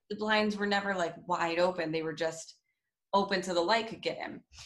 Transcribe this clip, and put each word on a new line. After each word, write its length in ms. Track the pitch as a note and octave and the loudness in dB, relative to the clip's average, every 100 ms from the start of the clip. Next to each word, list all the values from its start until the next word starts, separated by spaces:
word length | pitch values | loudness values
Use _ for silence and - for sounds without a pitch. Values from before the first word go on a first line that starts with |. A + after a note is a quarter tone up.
| - | -10
the 80 | G#3 | -4
blinds 400 | G#3+ G#3+ G#3+ G3+ | 2 2 2 0
were 100 | G3+ | 0
never, 260 | G3+ G3+ | 0 0
like, 220 | F#3 E3 D#3+ - | 0 -2 -4 -2
wide 320 | E3+ E3+ E3 | 0 2 4
open. 320 | F3+ F3+ D#3+ | 2 2 -2
They 120 | D#3+ | -2
were 100 | D#3+ | -4
just 420 | D#3+ E3 D#3+ - - _ _ _ _ _ | -2 -4 -4 -12 -20 _ _ _ _ _
open 280 | G3 F#3+ F#3+ | 2 4 0
so 120 | F#3 | 2
the 80 | E3+ | 2
light 260 | F3 A3+ A3+ | 4 2 0
could 140 | - | -6
get 160 | D#3+ - | -6 -6
in. 240 | - - - - | -8 -10 -16 -20